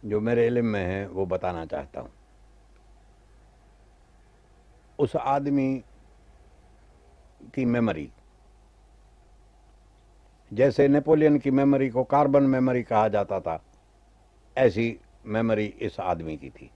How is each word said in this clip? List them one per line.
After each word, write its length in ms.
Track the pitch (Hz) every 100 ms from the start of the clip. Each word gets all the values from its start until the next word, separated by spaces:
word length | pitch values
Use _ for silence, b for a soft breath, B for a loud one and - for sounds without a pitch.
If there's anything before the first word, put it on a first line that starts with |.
जो 160 | 107 104
मेरे 260 | 110 120 117
इल्म 180 | 120 117
में 200 | 104 90
हैं, 220 | 95 98
वो 180 | 92 95
बताना 400 | 92 92 87 80
चाहता 360 | 76 71 -
हूँ। 80 | 62 - _ _ _ _ _ _ _ _ _ _ _ _ - _ _ _ _ _ _ _ _ _ _ _ _ - _ _
उस 160 | 143 160
आदमी 680 | 127 139 143 139 135 135 - - - _ _ - - _ _ _ _ _ _ _ - _ - -
की 100 | 123
मेमोरी, 440 | 120 113 82 73 - _ _ _ _ _ _ _ _ _ _ _ _ _ _ _ _ _ _ _ _ _ _ _
जैसे 360 | 104 135 127 143
नेपोलियन 500 | 143 139 156 151 147
की 120 | 139
मेमोरी 380 | 135 139 139 135
को 140 | 120
कार्बन 400 | 127 139 143 139
मेमोरी 400 | 139 131 127 123
कहा 240 | 113 113 110
जाता 320 | 104 101 98
था, 220 | 85 82 _ _ _ _ _ _ _ _ _ -
ऐसी 440 | 131 95 117 113 _ _ -
मेमोरी 400 | 107 113 107 107
इस 340 | - 107 -
आदमी 380 | 90 85 80 78
की 120 | 67
थी। 220 | - -